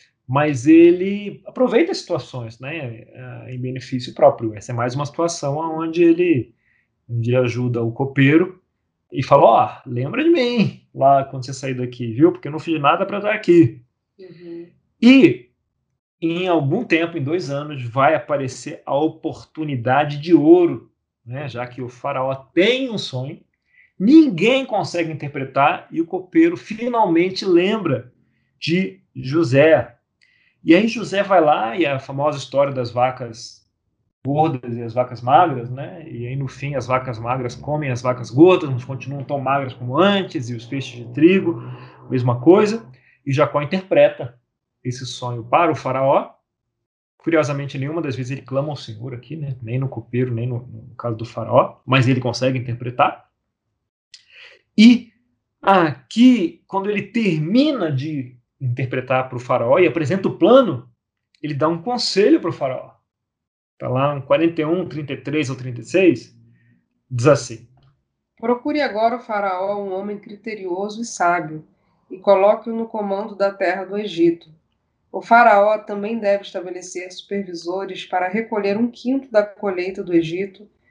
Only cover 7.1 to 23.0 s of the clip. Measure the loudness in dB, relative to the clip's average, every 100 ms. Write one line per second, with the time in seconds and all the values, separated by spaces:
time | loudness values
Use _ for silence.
7.1 | -4 0 0 0 -2 -4 -2 -4 -4 -4
8.1 | 2 4 4 2 -4 _ _ _ _ _
9.1 | -8 4 6 8 6 2 -4 -10 -8 -6
10.1 | 0 2 2 2 0 0 -2 _ 0 4
11.1 | 4 2 -8 -10 -10 -8 -6 -6 -8 -8
12.1 | 2 2 2 -6 -10 -4 0 2 2 0
13.1 | -4 -4 -2 4 6 6 0 _ _ _
14.1 | _ -20 -20 -18 -16 -18 _ _ _ 6
15.1 | 8 6 4 -8 _ _ _ _ _ _
16.1 | _ -6 -4 0 0 0 -2 0 -2 -2
17.1 | -4 -4 -4 -4 -8 -8 -10 -6 2 2
18.1 | 2 0 -4 -4 -10 -14 -14 -4 -2 -2
19.1 | -4 -10 -12 -14 -10 -8 -4 0 0 0
20.1 | -4 2 4 8 8 6 0 -12 _ _
21.1 | _ -16 -12 -10 -10 -10 -10 -14 -10 -6
22.1 | -4 -4 -6 -4 0 2 2 -4 -6